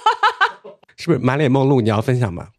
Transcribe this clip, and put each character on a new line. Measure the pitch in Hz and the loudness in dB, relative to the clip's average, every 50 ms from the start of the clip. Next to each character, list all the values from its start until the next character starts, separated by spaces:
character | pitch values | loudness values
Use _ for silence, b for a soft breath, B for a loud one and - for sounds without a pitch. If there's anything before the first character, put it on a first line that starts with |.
| - 440 466 | 0 -2 0
<laughs> | 453 415 453 440 - - 466 - - - - - _ _ _ _ | 0 0 -2 0 0 -2 -4 -4 -8 -20 -20 -20 _ _ _ _
是 | - - | -8 -2
不 | 165 151 | -2 0
是 | 127 | 0
满 | - 127 131 | 0 0 0
脸 | 147 156 123 | 2 2 2
梦 | 127 135 135 135 | 2 2 2 2
露？ | 143 123 | 2 2
你 | 104 110 | 2 2
要 | 104 107 | 0 0
分 | - 131 123 123 | 0 0 0 0
享 | 120 95 87 | -2 -4 -6
吗？ | - - - _ | -8 -14 -16 _